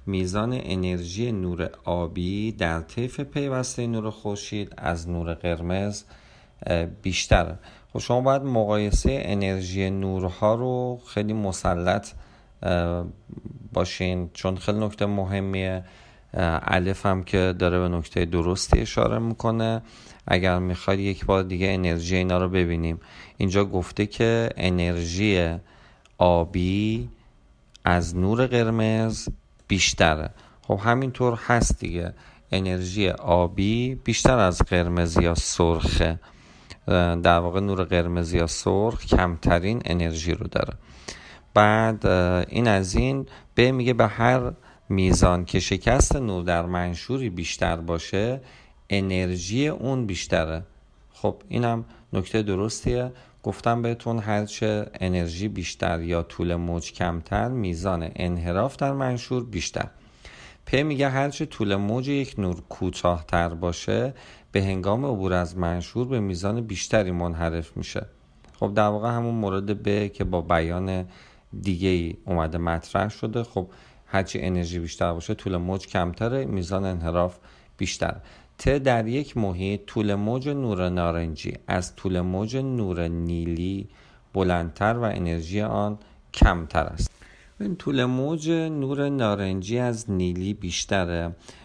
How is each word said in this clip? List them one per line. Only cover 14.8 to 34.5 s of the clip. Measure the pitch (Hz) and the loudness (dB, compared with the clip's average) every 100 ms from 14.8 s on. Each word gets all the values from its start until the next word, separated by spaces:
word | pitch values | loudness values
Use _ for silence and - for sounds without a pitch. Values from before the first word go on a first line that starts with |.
| 107 - 101 | -2 -2 -2
مهمیه. | 101 92 98 95 95 95 92 92 - - - - | -2 -2 -2 -2 -2 -2 -4 -8 -18 -20 -20 -10
اه، | 85 85 82 | -2 0 0
الف | - 92 90 95 101 | 0 0 0 0 0
هم | 92 | 0
که | 90 98 92 90 | 0 2 2 2
داره | 90 90 | 2 2
به | 90 | 2
نکتهٔ | 87 80 95 85 | 0 -2 -2 0
درستی | 87 85 95 - - | 2 0 0 4 4
اشاره | 113 - 117 113 | 4 2 2 2
می‌کنه. | 117 110 117 113 113 113 - - - - - | -2 -2 -2 0 0 -2 -6 -18 -20 -12 0
اگر | 90 92 90 | 2 4 2
می‌خواید | 90 87 - 98 | 0 -2 0 0
یک | 98 95 - | 0 -2 2
بار | 95 | 2
دیگه | 92 90 95 | 2 0 0
انرژی | 95 90 85 85 92 | 2 0 0 0 0
اینا | 92 90 | 2 2
رو | 90 | 2
ببینیم. | 92 85 85 82 82 - - - - | 2 2 0 -2 -4 -8 -20 -14 -2
اینجا | 98 98 101 | 0 2 2
گفته | 98 85 - 104 | 0 -4 -2 -2
که | - 113 117 113 - | 0 2 2 0 -2
انرژی | 90 90 87 87 85 90 107 92 85 85 - - - _ _ - | 0 2 0 0 -2 0 2 2 2 -2 -8 -20 -20 _ _ 2
آبی | 90 87 85 92 90 98 107 113 123 - _ _ _ _ _ - - | 4 4 2 0 0 0 0 -2 -6 -12 _ _ _ _ _ -4 2
از | 87 85 90 | 2 2 0
نور | 92 113 127 | 2 2 2
قرمز | 120 113 113 110 110 113 107 - - _ _ - | 2 2 2 2 2 0 -2 -6 -10 _ _ -2
بیشتره. | 95 - - 85 78 80 - - - | 2 2 4 4 4 -2 -10 -20 -8
خب | - 98 | -2 0
همینطور | 110 120 135 123 123 113 - | 2 2 0 0 0 0 2
هست | 120 - - | 2 4 2
دیگه، | - 85 85 - - - - | -2 -4 -6 -8 -16 -20 -4
انرژی | 95 95 92 90 98 95 | -2 0 -2 -2 0 0
آبی | - - 87 87 92 98 117 127 131 | 0 4 4 4 2 0 2 -2 -2
بیشتر | - 110 - 127 | -2 2 4 6
از | 92 | 6